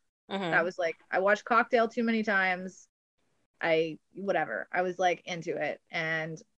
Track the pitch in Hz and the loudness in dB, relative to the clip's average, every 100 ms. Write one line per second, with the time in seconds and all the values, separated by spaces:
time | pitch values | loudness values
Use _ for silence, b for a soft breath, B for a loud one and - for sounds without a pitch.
0 | _ _ - 196 180 175 175 - 165 - | _ _ -10 -6 0 0 0 -2 -4 -4
1 | - - 190 208 - 233 240 233 226 240 | -4 0 2 2 2 2 4 2 2 0
2 | 233 226 214 196 190 180 185 - _ _ | 0 0 2 2 2 0 -6 -14 _ _
3 | _ _ _ _ _ - 165 160 165 151 | _ _ _ _ _ -4 2 2 2 -4
4 | _ - 196 175 151 104 - 180 185 175 | _ -8 -2 0 0 -4 -4 -2 -2 0
5 | 185 165 - 175 160 151 147 - _ 175 | 0 0 -4 -8 -6 -4 -4 -6 _ -6
6 | 160 160 160 156 - _ | -4 -4 -4 -10 -16 _